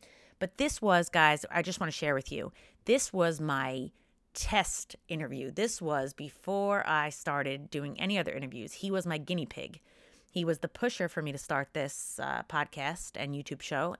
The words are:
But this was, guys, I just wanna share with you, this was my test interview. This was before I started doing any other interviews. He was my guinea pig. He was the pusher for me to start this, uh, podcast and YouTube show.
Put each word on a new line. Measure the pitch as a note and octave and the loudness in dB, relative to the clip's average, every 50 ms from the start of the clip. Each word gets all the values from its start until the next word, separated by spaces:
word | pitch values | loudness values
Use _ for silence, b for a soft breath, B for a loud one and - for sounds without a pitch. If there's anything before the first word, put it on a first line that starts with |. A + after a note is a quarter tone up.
| B B B B B B B B | B B B B B B B B
But | - F#3 - - | -4 -4 0 2
this | C#4 D4+ - - | 0 2 2 2
was, | - G#3 F#3 F3 F3 - | 4 6 6 6 6 6
guys, | - F3 D#3 D3+ D3+ D3 - - | 6 8 8 8 8 6 0 -2
I | - E3+ | -2 0
just | E3+ F3 F3+ - | 0 0 -2 -2
wanna | F3 D#3+ | -2 -4
share | D3 - - D3 C#3+ | -2 -2 0 0 2
with | C3+ C3+ - | 0 0 -2
you, | - D3 - - - B B B B B B | -6 -6 -6 -6 -10 B B B B B B
this | - A#3 C#4 - - - | 4 4 4 4 2 2
was | F#3+ E3+ E3 E3 D3 | 4 4 4 4 2
my | D#3 D3+ C#3+ C3+ C3+ C3 C3 C3 B2+ C#3+ - b b b b b b _ - | 0 0 0 0 0 -2 -2 -4 -6 -8 -10 b b b b b b _ -8
test | - - - - G#3+ F#3 - - - - - - - _ - | -4 -2 2 2 2 2 2 0 -6 -8 -10 -14 -16 _ -6
interview. | E3+ D#3 D#3 B2+ C3+ C3 C3 C#3 | -4 -4 -4 -4 -6 -6 -6 -6
This | D3+ D#3+ G#3 A#3 - - | -2 0 0 0 0 -2
was | F3 D#3+ D3+ C#3+ C3 C#3 C#3+ | 0 0 2 2 0 -2 -4
before | - D3 C#3+ - - - - G3 G3+ G3+ G3+ G3+ G3+ - - | -8 -10 -10 -10 -10 -4 -2 0 2 4 4 4 2 2 2
I | D#3 D3+ D3 D3+ | 2 2 2 0
started | D3 - - - D3 C#3+ C#3 C#3 C3+ C#3 C#3+ - | -2 -4 -4 -2 0 0 0 0 -2 -4 -6 -6
doing | - D3 C#3+ C#3+ - - | -6 -4 -4 -4 -4 -4
any | - F#3 G#3 G3 | -2 0 2 0
other | E3 - - | 0 0 -2
interviews. | C#3 C#3 C3 B2+ B2 G#2+ - - | -4 -6 -6 -8 -8 -10 -10 -10
He | - - G3 | -6 -4 -2
was | G3 F#3+ F3+ | 0 0 0
my | F3 E3 D#3 | 0 -2 -2
guinea | D3 - F3+ F3 D3+ | -2 -2 -2 -2 -2
pig. | - - - - - - - _ B B B B B B B B B | -4 -6 -10 -10 -12 -12 -16 _ B B B B B B B B B
He | B F#3 E3+ | B -2 0
was | E3 E3 D3+ | 0 0 0
the | - E3 | -2 -6
pusher | - - - B3 - - F3+ E3+ | -4 0 -2 0 0 0 -2 -2
for | - - | -2 -2
me | D3+ D3+ | -4 -4
to | C#3 C#3+ | -4 -6
start | - - D#3 C3+ C#3 - - | -4 -2 -2 -2 -2 -2 -2
this, | D#3+ C#3 C#3+ - - - - - - | -4 -4 -4 -4 -6 -8 -8 -8 -6
uh, | - C#3 C#3 A#2+ - - | -4 -4 -4 -4 -4 -2
podcast | - D3+ D3 - - - C#3 C#3 E3+ F3 - - - | -2 -2 -2 -2 -2 -4 -4 -4 -4 -4 -8 -10 -8
and | - B2 C#3+ C#3+ | -6 -6 -4 -4
YouTube | C#3+ C#3+ - D3+ C3+ | -6 -6 -8 -8 -8
show. | - - D#3+ C#3 D3 - - - | -6 -4 -2 0 0 -2 -2 -4